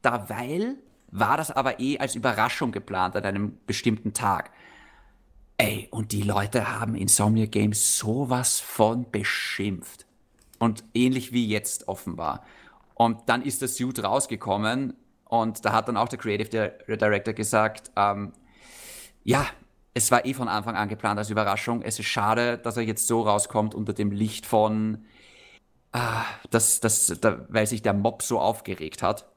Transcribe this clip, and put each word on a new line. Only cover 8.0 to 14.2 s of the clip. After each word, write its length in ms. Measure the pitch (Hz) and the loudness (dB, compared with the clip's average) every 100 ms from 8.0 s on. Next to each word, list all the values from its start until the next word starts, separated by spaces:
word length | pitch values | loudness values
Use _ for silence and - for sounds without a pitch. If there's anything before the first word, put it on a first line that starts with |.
| 107 120 135 123 123 - | 0 -2 0 0 0 -2
von 500 | - - 110 120 120 | -4 4 4 4 -2
beschimpft. 920 | 104 101 - - - 101 95 - - - _ _ _ _ - | -4 -2 -2 -4 -4 -4 -4 -10 -20 -20 _ _ _ _ -2
Und 260 | 117 110 - | 0 0 -4
ähnlich 380 | 117 127 127 127 | 2 2 2 -2
wie 140 | 120 113 | 0 2
jetzt 420 | 104 - - - | 0 -2 -8 -8
offenbar. 560 | 95 - 82 80 - - - - - _ | -8 -8 -6 -6 -6 -10 -20 -20 -20 _
Und 340 | - 117 110 - | 2 2 2 0
dann 140 | 120 | 0
ist 180 | 135 - | 0 -4
der 80 | 127 | -4
Suit 340 | - 123 123 | -2 -4 -2
rausgekommen 920 | 98 127 | 0 0